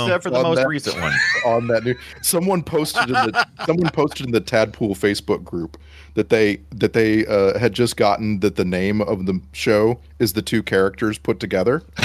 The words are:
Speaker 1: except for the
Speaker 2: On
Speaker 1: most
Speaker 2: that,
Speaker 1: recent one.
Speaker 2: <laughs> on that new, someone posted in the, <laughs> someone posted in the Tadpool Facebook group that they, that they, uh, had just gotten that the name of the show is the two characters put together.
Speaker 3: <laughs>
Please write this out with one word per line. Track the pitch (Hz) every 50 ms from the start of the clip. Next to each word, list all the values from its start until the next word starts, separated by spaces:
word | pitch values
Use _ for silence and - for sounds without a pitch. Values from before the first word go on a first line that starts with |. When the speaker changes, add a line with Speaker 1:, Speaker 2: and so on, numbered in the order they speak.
| 123
Speaker 1:
except | - 180 180 -
for | 185
the | 127 127
Speaker 2:
On | 131
Speaker 1:
most | 165 165
Speaker 2:
that, | 131 131
Speaker 1:
recent | 135 156 143 - 104 - 85
one. | - - - - - -
Speaker 2:
<laughs> | - - -
on | 120 117 120 120 120
that | 117 113 110
new, | 123 127 - - - - - -
someone | - - 170 175 190 196 175 147
posted | - 170 151 156 151 - 147 135
in | 120 127
the, | 127 - 113 - 240 233 - -
<laughs> | - -
someone | - 160 175 175 156 -
posted | - 143 151 - - 139
in | 123 120
the | 107
Tadpool | 90 - 123 110 110 107 95 - 120 104 98 -
Facebook | - 101 101 - - - 101 - 90
group | - - 87 82 78 - - - - - - - - -
that | 110 101 -
they, | 120 110 110 104 98 - - - 127
that | 104 120 104 -
they, | 117 110 110 107 113 -
uh, | - 107 101 98 98 95
had | 101 120 113 98
just | 123 120 113 -
gotten | - 113 104 101 - 110 107 107 95
that | 104 101 90
the | - 95
name | 90 92 90 95 101 104 107 101
of | - 107 95 92
the | 95 95 90 - - -
show | - - 127 110 104 107 113 120 - - - - -
is | 123 104 90
the | 107 98
two | - 123 110 98
characters | - - 95 95 98 95 - 113 107 104 -
put | - - 110 -
together. | - 92 98 92 95 110 135 165 - - - -
Speaker 3:
<laughs> | -